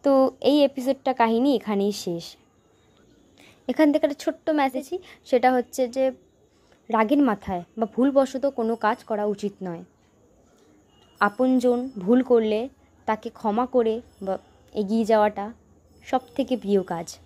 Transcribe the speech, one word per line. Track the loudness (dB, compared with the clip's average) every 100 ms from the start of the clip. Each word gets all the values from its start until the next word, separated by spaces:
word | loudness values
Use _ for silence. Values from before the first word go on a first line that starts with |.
তো | 4 4 2 2
এই | 2 4
এপিসোডটা | 2 0 -4 -2 -4
কাহিনী | 0 2 2 2
এখানেই | 0 -2 -2 -2
শেষ। | -4 -8 -8 -10 -20 _ _ _ _ _ _ _ _ _ _ -20 _ -6
এখান | 2 4
থেকে | 4
একটা | 0 -2
ছোট্ট | -6 -4 -2
মেসেজই, | 0 0 -4 -10 -12 -12 -20
সেটা | -2 2 4
হচ্ছে | 2 -2 -4 -4
যে | 0 -2 -4 _ _ _ _ _ _ -4
রাগের | 0 2 4 2
মাথায় | 0 -6 -8 -8 -6
বা | -4
ভুলবশত | 0 2 2 0 -2 -4 -2
কোনো | -4 0
কাজ | -2 -2
করা | -6 -4
উচিত | -4 -4 -8 -8 -10
নয়। | -10 -16 _ _ _ _ _ _ _ _ _ _ _ _ _
আপনজন | -2 0 0 2 2 0 -4 -6
ভুল | 2 2 4
করলে | 2 2 -4 -6 _ _ _ -4
তাকে | -4 -6
ক্ষমা | -6 -4 -2
করে | 0 0 0 -4 -10 _
বা | -8 -8 _ _ _
এগিয়ে | -6 -2 -2
যাওয়াটা | 2 2 2 -2 -12 -14 _ _ _ _
সবথেকে | -6 -6 -4 -6 -4 -4
প্রিয় | 0 0
কাজ। | 0 -8 -10 -18